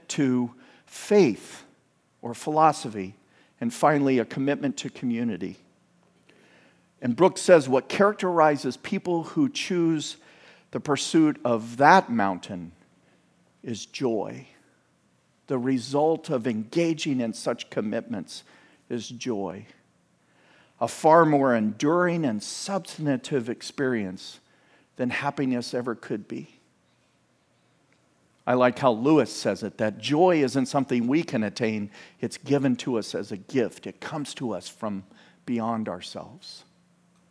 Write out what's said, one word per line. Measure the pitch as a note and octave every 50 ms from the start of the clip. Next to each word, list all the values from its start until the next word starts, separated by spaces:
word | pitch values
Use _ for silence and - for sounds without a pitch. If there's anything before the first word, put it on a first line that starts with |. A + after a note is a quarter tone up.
| _ -
to | - E3 C#3+ C3 B2+ B2 A#2+ A#2+ - - - - - - _
faith | - - - - - G#3 G#3 F3+ B2 F#2+ - - - - - - - _ _ _ _ _ _ _ _ _ -
or | - A#2+ A2+
philosophy, | - - D#3+ D3+ D#3 D#3+ D#3 C#3+ - - A#2 G#2+ G#2 F#2 F#2 G#2+ _ _ _ _ _ _ _ _ -
and | A#2+ A#2
finally, | - - E3 D3 D3+ C#3+ C#3 C3+ C3 A#2+
a | A2
commitment | - - C#3 C3+ C#3 C#3+ C3 C#3+ C3 A#2+ -
to | - C3
community. | - - C3+ A#2+ A#2 A#2 A#2+ A#2 G2 E2+ F#2 F2 F#2+ - _ _ _ _ _ _ _ _ _ _ _ _ _ _ _ _ _ _ _ _ _ _ _ _ _ _ _ -
And | - A#2+ A#2
Brooks | C3 F3+ F#3 - -
says, | - F#3+ F3+ D#3+ B2+ C3
"What | C3 B2+ - -
characterizes | - - G3+ G#3 G#3 - G3 F#3 F3 E3 D#3 D3+ D3 C3+ - B2+ -
people | - - - G3 F#3+ - F3+ F3 E3 D3+
who | - - D#3+ C#3+ B2+
choose | - - - - F#3 F3 E3+ E3 D#3+ D3+ C#3+ - - - - - - - - - - _ _ _
the | - B2
pursuit | - D3+ C#3 B2+ - - - D#3+ D#3 D3+ C3 - -
of | A#2+ A#2 A2 A2+ A#2 A#2+
that | B2 C#3 D3+ F#3 F#3+ F#3 -
mountain | A#2+ A2 G2+ G2 F#2 F2 - - G2+ F2+ E2 E2+ E2+ _ _ _ _ _ _ _ _ _ _ _ _ _ _ _ _ _
is | - C3 A2+ G2 -
joy. | - - - C#3 A#2+ A2+ G2+ F#2+ G#2+ B2 C3 C3+ - _ _ _ _ _ _ _ _ _ _ _ _ _ _ _ _ _ _ _ -
The | C#3 B2+
result | A#2+ C3+ C3+ B2 A2+ B2+ C3+ C#3+ D3+ D#3+ D#3+ D#3 - E3
of | D3 B2 A2
engaging | B2+ A2 A2 G#2+ - - E3+ E3+ E3 D#3+ D3+ - D#3 C3+ B2+
in | A#2 A2+ G#2
such | - - C3 A#2+ - - -
commitments | - C3+ G#2 G#2+ A2 A#2 - - A2+ F#2+ E2 - - - - _ - - _ _ _ _ _ -
is | B2 A#2 G#2 -
joy, | B2 A2+ - B2+ A2+ G2 G2 F2 F2 G#2 A2 - - _ _ _ _ _ _ _ _ _ _ _ _ _ _ _ _ _ _ _ _ -
a | A#2+ A#2
far | - - - D#3 D#3+ E3+ E3
more | D#3 D3 C#3 C3+ C3 A#2+
enduring | A2+ G#2+ G#2+ G#2+ - C#3 D3 E3+ F3 F3+ F3 E3+ E3+ D3+
and | B2+ G#2+ G#2
substantive | - - - - - - G3 F#3+ E3+ - - - D#3 C#3+ C3+ A#2+ - - D3+ C3 A2+ B2
experience | A2 - - - - - C#3 C3 B2 A2 G2+ F#2 F#2 G2 - - - - _ _ _ _ _ _ _ _ _ _ _
than | - B2+ B2
happiness | A#2 - C#3+ C#3+ - D#3+ C#3 C3 B2 A#2+ A#2 - -
ever | B2 A#2+ B2+ A2
could | - - - B2 G#2 - -
be." | A#2+ B2 - - _ _ _ _ _ _ _ _ _ _ _ _ _ _ _ _ _ _ _ _ _ _ _ _ _ _ _ _ _ _ _ _ _ _ _ _ _ _ -
I | - B2
like | B2+ B2 B2+ A#2+ -
how | C#3 B2+
Lewis | A2 A2 B2 D3 D#3+ D3 A#2 -
says | - - - A2+ G2 -
it, | A2+ F#2+ - -
that | A2 G#2+ G2+ F#2+
joy | G#2+ B2 D3 D#3 F#3 F#3 F3 D#3
isn't | C3+ B2 B2+ C#3 B2+
something | - - C#3 B2+ - C3 A#2+ A2+
we | B2 C#3+ E3+
can | D#3+ - C#3+ A#2 G#2+
attain. | G2+ - - A#2+ A2+ A2 G#2+ G#2 G2+ - - - - _ -
It's | B2 A2+ - -
given | - B2+ C#3 C#3 C3+ C3+ B2
to | - - C3+ B2 A2
us | G2+ - -
as | E2+ G2+ -
a | A2
gift. | F#2+ - - - C3 A2 F2+ - - -
It | G2+ - -
comes | - - D#3 D#3 C#3 - -
to | - C#3 A2+
us | G2+ F2+ - -
from | - - A#2 G#2+ G2+ G2 F#2+ _ - - - - _ _ -
beyond | - A#2+ A2+ A2 A#2 A#2 A2 G#2+ G#2
ourselves. | F2 F2+ - - - F2+ - G2 B2+ F#3 - - - - - _ _ _ _ _ _ _ _ _ _ _ _ _